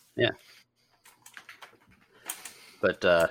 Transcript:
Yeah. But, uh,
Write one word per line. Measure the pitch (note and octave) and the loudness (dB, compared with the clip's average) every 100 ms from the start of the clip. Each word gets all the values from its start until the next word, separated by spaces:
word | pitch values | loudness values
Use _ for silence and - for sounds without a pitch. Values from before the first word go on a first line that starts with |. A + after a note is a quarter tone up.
| _ | _
Yeah. | - A#2 - - - _ _ _ _ - _ - - - - - _ _ _ _ _ - - - - - - | -2 -2 -2 -14 -20 _ _ _ _ -20 _ -20 -20 -20 -20 -20 _ _ _ _ _ -14 -14 -16 -20 -20 -4
But, | F#2+ F2+ | -4 0
uh, | F#2 E2+ E2 | 2 4 2